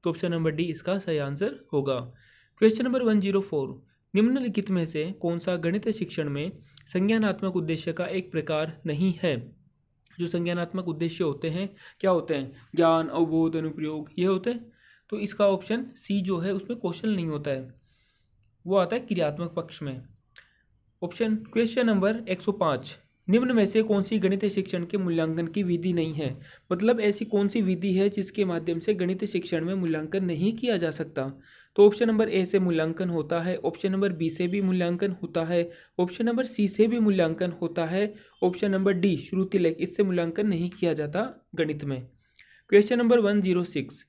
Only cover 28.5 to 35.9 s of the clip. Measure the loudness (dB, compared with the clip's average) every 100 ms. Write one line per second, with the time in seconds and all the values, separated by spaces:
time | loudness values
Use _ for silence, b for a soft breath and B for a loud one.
28.5 | 0 -2 -2 0 0 0 -2 -4 -4 -2
29.5 | -2 -2 -2 -2 -2 -2 -2 -2 0 0
30.5 | 0 0 0 0 -4 -6 -4 -6 -8 B
31.5 | B B 8 8 8 0 2 2 2 2
32.5 | 2 2 2 0 -2 -2 -2 -2 -2 -2
33.5 | -2 -4 -2 -4 0 -2 0 -4 -2 -2
34.5 | 0 0 2 0 0 -2 -4 -6 -4 0
35.5 | 0 0 B B